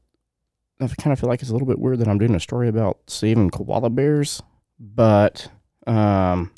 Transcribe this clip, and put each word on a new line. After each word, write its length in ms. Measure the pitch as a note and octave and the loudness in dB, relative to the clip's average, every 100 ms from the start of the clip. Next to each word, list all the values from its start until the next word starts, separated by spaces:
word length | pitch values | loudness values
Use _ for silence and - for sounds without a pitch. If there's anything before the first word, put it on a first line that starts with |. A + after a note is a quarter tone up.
| _ _ _ _ _ _ _ _ | _ _ _ _ _ _ _ _
I 80 | B2+ | -8
kinda 280 | - D3+ C3 | -4 -2 -2
feel 140 | B2 | -2
like 120 | B2 | -4
it's 80 | B2+ | -4
a 40 | |
little 140 | A2+ C3 | -4 -2
bit 120 | C3 | -2
weird 200 | B2+ B2+ | -2 0
that 80 | A2 | 0
I'm 100 | G2+ | 2
doing 160 | A2+ G2 | 2 0
a 40 | |
story 280 | - A#2+ A#2+ | -2 -2 0
about 300 | A2 G#2+ - - | 0 -2 -4 -10
saving 420 | - G#2+ A2+ F#2 | -4 0 2 2
koala 400 | - - G2+ B2 | -2 -4 -2 -2
bears, 520 | B2 C#3+ D3 C#3+ - - _ _ _ | 0 0 0 -2 -8 -16 _ _ _
but, 720 | A2 A2+ A2+ G#2 G#2 - - - _ _ - | -12 2 4 6 4 0 -16 -20 _ _ -2
um, 640 | A2+ G#2 G2 F#2 F2+ F2 | 2 2 2 2 0 -4